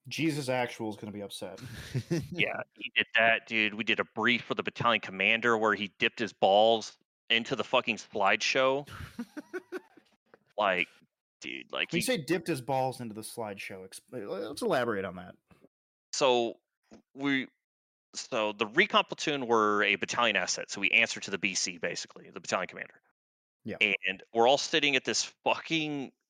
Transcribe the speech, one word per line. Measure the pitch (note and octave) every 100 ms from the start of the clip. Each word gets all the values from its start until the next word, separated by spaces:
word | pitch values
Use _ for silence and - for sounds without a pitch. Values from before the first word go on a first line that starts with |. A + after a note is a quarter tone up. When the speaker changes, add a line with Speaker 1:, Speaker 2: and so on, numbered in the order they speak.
| -
Speaker 1:
Jesus | - D#3+ D3 C3
Actual | B2+ A#2+ - A2
is | G2+
gonna | A2
be | G2+
upset. | G2 - F#2+ F2+ - - - B2+ -
Speaker 2:
Yeah, | E3+ - F3 - - -
Speaker 3:
<laughs> | _
Speaker 2:
he | - A#2
did | G#2+ A#2
that, | A2+ A2+ -
dude. | A2+ G#2+
We | G#2 A2
did | G#2
a | F#2+ -
brief | A2 A#2
for | -
the | A2+
battalion | G#2 - A#2+ A2
commander | - F#2+ G2 A2+ A#2+ A2+
where | A2 G2+
he | G2+ -
dipped | A#2 -
his | G#2
balls | - A2 - - A2+ - - _ _ _
into | A#2 A2+ A#2+
the |
fucking | G#2 B2+ A#2+ G#2
slideshow. | - A2 G2 G#2+ - C3+ C3 C3+ D3 - - -
Speaker 3:
<laughs> | A#3+ - - F4+ - F4 - _ _ _ _ - _ -
Speaker 2:
Like, | G#2 F2+ E2+ _ _ _ _ _
dude, | - C2 -
like, | - -
Speaker 1:
When | E3+
you |
Speaker 2:
he | A3
Speaker 1:
say | A#3+
dipped | C#3 F3+ F3
his | C#3+
balls | A#2+ C3+ C3 B2
into | A#2+ G#2+
the |
slideshow, | G#2+ - G#2+ G2+ - F#2+ F#2
exp-, | - -
uh, | B2 G2+ F#3+ -
let's | -
elaborate | A#3 D3 A#2+ G2+
on | F#2+ F2+
that. | F2+ - _ _ _ _ _ _ _
Speaker 2:
So, | - C#3 B2 A#2 - _ _ _ G2+ _ C3+
we, | C#3 C3+ B2 _ _ _ _ _ _
so | - - A#2+ G#2+
the | G#2 G#2+
recon | B2+ G#3 G#3+ F#3
platoon | - - C#3+ A#2+
were | A2+ G#2+ G#2
a | G2+ G2+
battalion | G#2+ - A#2+ F#2+
asset, | F2+ - -
so | -
we | G2
answer | A2+ A2+ G#2+
to | -
the | F#2+
B | G2 F2+
C, | - F2
basically, | F2 E2+ - - F2
the | F#2+
battalion | - G#2 F2+
commander. | F#2+ - - _ _ _ _ _ _ A2+
Speaker 1:
Yeah. | F2
Speaker 2:
And | G#2+ G2 F#2+ F#2+ -
we're | A2+ A#2
all | C#3+
sitting | - D#3+ C#3+ C3+
at | -
this | A2 - -
fucking, | - - - D#3+ D3+ C#3+ B2 -